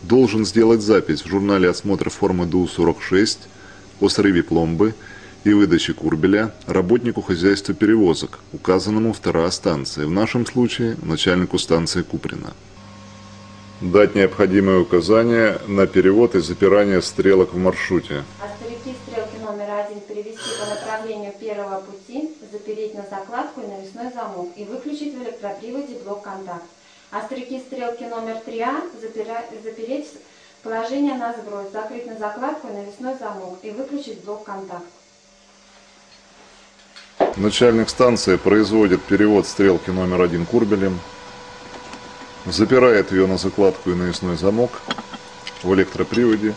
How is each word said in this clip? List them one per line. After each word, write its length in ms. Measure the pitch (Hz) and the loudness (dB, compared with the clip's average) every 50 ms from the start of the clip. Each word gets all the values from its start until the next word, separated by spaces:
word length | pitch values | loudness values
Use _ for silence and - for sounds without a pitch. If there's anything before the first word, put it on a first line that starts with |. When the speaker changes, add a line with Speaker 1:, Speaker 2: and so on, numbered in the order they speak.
Speaker 1:
должен 420 | - 85 113 131 131 107 104 110 107 | 2 4 6 6 6 4 2 0 -2
сделать 380 | 92 - 113 113 113 117 110 | 2 4 4 6 6 6 4
запись 400 | 104 104 107 92 - - 78 71 | 4 4 4 4 4 0 -4 -4
в 80 | - 82 | -2 -2
журнале 400 | 92 98 98 101 101 95 90 90 | -2 0 2 2 2 4 4 2
осмотра 400 | 82 - - 101 98 90 - - | 2 0 -2 -2 -2 0 -2 -4
формы 380 | - - 101 92 92 90 90 | -2 -2 0 0 0 0 -2
Д 100 | 85 78 | 0 0
У 100 | 92 90 | 0 0
сорок 340 | 80 - - 85 82 80 - - | 0 0 2 2 2 2 0 -4
шесть 440 | - 92 95 107 113 - - - - - - - - - - - - - - | 0 2 2 2 2 -2 -8 -12 -20 -20 -20 -20 -20 -20 -20 -20 -20 -4 0
о 80 | 98 98 | 0 2
срыве 320 | - - 101 101 92 85 | 2 4 2 4 4 2
пломбы 540 | 80 - 82 82 82 80 82 82 101 110 110 - - - - - - - - - - | 2 2 2 2 2 2 2 2 2 2 0 -6 -16 -20 -20 -20 -20 -20 -20 -2 2
и 80 | 104 104 | 4 6
выдаче 400 | 101 104 90 87 82 - - 80 | 6 6 4 4 2 2 -2 -6
курбеля 600 | - - 80 80 78 76 92 98 104 110 107 107 - - | -4 -2 -2 0 2 2 2 4 2 0 -2 -6 -12 -8
работнику 560 | - 87 92 90 90 117 123 120 117 107 107 | 0 0 0 2 4 2 2 2 -2 -4 -4
хозяйства 520 | - - 92 80 87 98 98 95 - - 98 | -4 -4 -2 2 2 2 2 2 -2 -6 -2
перевозок, 680 | 92 110 104 110 113 101 85 78 - 73 - - - - - | 2 4 4 4 6 4 4 2 0 -4 -10 -10 -16 -18 -18
указанному 640 | - 76 - - 92 95 90 104 107 107 113 113 104 | -16 -6 0 2 2 2 2 0 0 0 0 0 -2
в 60 | - | -2
Т 100 | - 92 | -4 -2
Р 80 | 80 | 0
А 140 | 85 82 90 | 2 0 0
станции, 520 | 92 - - 95 82 71 67 - - 78 76 | -2 -2 -2 -2 -2 -2 -4 -6 -6 -6 -4
в 80 | 76 | -2
нашем 340 | 87 98 110 110 - 123 113 | 0 0 0 0 -2 -4 -4
случае 520 | - - 127 123 113 - - 120 113 107 80 | -2 0 0 0 0 0 -4 -4 -4 -4 -6
начальнику 560 | 80 82 80 76 - 98 90 90 90 - - | -6 -6 -4 0 2 2 2 2 0 0 -2
станции 440 | 85 - - 82 82 85 80 - 90 | -4 0 0 0 0 0 -2 -4 -4
Куприно. 520 | 85 - - 78 - - - 85 - - - - - - - - - - - - - - - - - - - - - - - - - - - - | -4 -4 -8 -8 -8 -10 -10 -10 -12 -14 -16 -18 -20 -20 -20 -20 -20 -20 -20 -20 -20 -20 -20 -20 -20 -20 -20 -20 -20 -20 -20 -20 -20 -20 -14 -8
Дать 360 | - 90 90 101 104 98 - | -4 4 6 6 6 6 6
необходимые 640 | 104 98 92 - - 101 92 92 101 98 95 95 90 | 4 4 4 4 2 2 4 6 4 6 6 4 4
указания 760 | 87 - - 87 80 92 110 113 117 120 117 117 113 107 92 - - | 4 4 4 2 4 6 4 4 6 4 4 4 4 2 2 -2 -6
на 200 | - 101 98 98 | -2 2 2 2
перевод 480 | 92 - 95 87 95 98 110 120 117 - | 4 4 4 6 6 6 6 4 4 4
и 40 | 95 | 0
запирание 640 | 80 80 87 - 101 95 98 104 104 101 95 90 | 0 0 0 2 4 6 6 6 4 4 2 0
стрелок 520 | - - - - 92 98 98 92 92 - 92 | 0 -2 -4 2 4 6 6 6 4 2 2
в 40 | |
маршруте. 680 | 90 92 92 90 - - - - 82 - - - - - - - - | 0 0 0 0 0 -4 -2 -2 -2 -2 -4 -8 -8 -8 -10 -14 -14
Speaker 2:
Остряки 560 | 202 202 202 - 226 233 240 233 - 262 254 254 - | -14 -14 -12 -12 -12 -12 -12 -12 -12 -14 -14 -14 -14
стрелки 320 | 208 233 226 220 214 - 220 | -10 -10 -10 -10 -10 -12 -12
номер 280 | 220 214 208 208 208 208 202 208 208 | -10 -10 -8 -8 -8 -6 -6 -6 -6
один 160 | 208 208 208 | -8 -10 -14
перевести 480 | 202 - 214 208 208 220 226 - - 214 220 208 | -14 -12 -12 -10 -10 -12 -14 -12 -10 -10 -8 -8
по 60 | 208 208 208 | -8 -8 -8
направлению 560 | 202 - 220 220 220 220 220 214 208 202 202 196 - | -8 -8 -8 -8 -8 -8 -8 -10 -10 -10 -12 -14 -12
первого 420 | 220 220 208 202 202 196 190 190 | -10 -8 -8 -8 -8 -8 -8 -10
пути, 500 | 196 202 196 190 - 240 240 285 311 311 311 - 226 202 | -10 -14 -20 -20 -20 -12 -10 -8 -8 -8 -12 -16 -20 -16
запереть 440 | 208 208 - 214 214 214 214 208 208 | -16 -14 -10 -10 -8 -8 -8 -10 -10
на 80 | 202 196 | -12 -14
закладку 580 | 196 202 190 190 196 233 254 294 294 - 262 | -12 -12 -14 -12 -8 -8 -8 -8 -8 -12 -14
и 60 | 214 | -14
навесной 440 | 202 196 196 190 190 202 233 240 254 247 | -12 -14 -14 -16 -18 -14 -12 -12 -12 -10
замок 360 | 233 240 196 185 175 175 175 - | -12 -12 -12 -10 -12 -12 -12 -12
и 60 | 208 202 | -16 -14
выключить 500 | 202 247 254 - 294 294 302 294 294 262 | -12 -12 -12 -10 -10 -10 -8 -10 -10 -10
в 60 | 247 | -10
электроприводе 720 | 247 226 233 - 202 202 196 202 214 240 254 285 285 254 233 196 190 | -12 -12 -12 -10 -10 -12 -10 -10 -12 -12 -10 -10 -10 -12 -14 -16 -12
блок 200 | 202 208 202 - | -12 -12 -12 -12
«Контакт». 420 | 208 190 190 196 185 175 175 - - _ _ _ _ _ _ _ _ | -14 -14 -14 -12 -12 -14 -14 -14 -20 _ _ _ _ _ _ _ _
Остряки 480 | 196 208 220 - 262 254 247 240 262 254 | -12 -12 -10 -8 -10 -12 -10 -10 -12 -12
стрелки 440 | - - 269 254 240 240 233 - 240 | -12 -12 -12 -8 -8 -8 -8 -10 -12
номер 340 | 233 233 226 226 226 226 226 - | -10 -10 -10 -8 -10 -10 -10 -12
три 160 | - 233 226 | -12 -8 -6
А 200 | 233 247 285 330 349 - - 214 | -4 -4 -4 -6 -8 -10 -14 -14
запира-, 460 | 220 214 - 226 214 226 226 233 233 - 226 208 214 | -16 -12 -10 -10 -10 -8 -8 -10 -10 -12 -16 -16 -14
запереть 440 | 220 - 226 226 226 269 302 294 - - - - _ _ _ _ _ _ _ _ | -14 -12 -12 -10 -8 -8 -8 -8 -12 -20 -20 -20 _ _ _ _ _ _ _ _
положение 500 | 226 226 226 226 233 269 285 285 285 262 | -8 -8 -6 -6 -6 -4 -2 -2 -2 -2
на 200 | 247 233 233 233 | -4 -6 -8 -8
сброс, 380 | 220 202 208 202 202 196 196 | -10 -12 -12 -12 -12 -12 -10
закрыть 360 | 202 214 220 220 233 240 240 | -10 -12 -12 -10 -12 -14 -14
на 100 | 226 220 | -14 -12
закладку 500 | 214 214 214 - 240 262 294 311 311 - 214 | -10 -8 -8 -8 -6 -6 -6 -8 -8 -12 -14
и 20 | 202 | -12
навесной 400 | 202 202 202 208 - 247 262 262 254 | -12 -14 -14 -14 -10 -8 -8 -8 -8
замок 400 | 233 214 208 190 185 180 180 185 | -10 -12 -12 -12 -14 -14 -16 -14
и 80 | - 214 | -14 -14
выключить 540 | 214 247 269 285 294 277 - 233 202 180 170 | -10 -10 -10 -8 -8 -10 -10 -12 -16 -14 -12
блок 180 | 202 208 214 - | -12 -12 -12 -12
«Контакт». 400 | 208 196 196 190 185 180 175 175 175 _ _ _ _ _ _ _ _ _ _ _ _ _ _ _ _ _ - _ _ _ _ _ _ - _ _ _ _ - - - - - - _ _ _ _ _ _ - - - _ - - - - | -14 -14 -12 -12 -14 -14 -16 -16 -18 _ _ _ _ _ _ _ _ _ _ _ _ _ _ _ _ _ -20 _ _ _ _ _ _ -20 _ _ _ _ -20 -20 -20 -20 -20 -20 _ _ _ _ _ _ -20 -20 -20 _ -2 -2 -2 0
Speaker 1:
Начальник 540 | 98 98 107 - - 123 120 113 113 110 - | 0 0 0 2 4 4 6 6 4 0 -2
станции 460 | - - 127 123 117 104 - 98 92 | 2 2 4 4 4 2 2 2 2
производит 640 | 87 - 95 101 107 107 98 110 110 107 95 92 90 - | 2 4 4 4 4 4 4 4 4 4 4 4 0 2
перевод 440 | - 98 95 104 107 107 98 87 | 0 2 4 4 6 4 4 2
стрелки 440 | - - - 101 95 90 82 - - | 0 0 2 4 4 4 2 0 -2
номер 300 | 92 92 92 90 90 90 | -2 -2 0 0 2 2
один 240 | 90 87 82 85 85 | 2 2 0 -2 -2
курбелем, 540 | - 117 120 113 101 104 98 95 95 92 90 92 - - - - - - - - - - - - - - - - - - - - - - - - - - - - | 0 0 0 2 2 0 0 0 -2 -2 -6 -10 -14 -18 -18 -18 -18 -18 -18 -18 -18 -20 -18 -18 -18 -18 -18 -18 -18 -18 -18 -18 -18 -18 -18 -18 -18 -18 -12 -10
запирает 640 | 92 85 95 110 107 131 127 123 127 113 101 92 - | -6 2 2 2 4 6 6 8 8 6 6 4 2
её 160 | 95 92 95 | 2 2 4
на 100 | 95 95 | 4 2
закладку 540 | 90 - 95 - - 101 95 92 - - 92 | 0 -2 -2 2 4 4 4 2 0 -4 -2
и 40 | 87 | -2
навесной 420 | 90 90 90 85 - 95 90 87 | 0 -2 -2 -4 -4 -4 -4 -4
замок 340 | 82 87 98 104 117 123 120 - - - - - - - - - - - - - - - - - - - | 0 0 0 2 2 0 -2 -2 -12 -10 -10 -10 -10 -10 -16 -18 -18 -18 -20 -20 -18 -18 -16 -16 -6 0
в 100 | 90 95 | 2 4
электроприводе 800 | 95 95 - - - - - - 113 123 117 110 104 104 107 104 | 4 2 0 -2 -6 -4 -2 0 2 2 2 2 2 0 -4 -4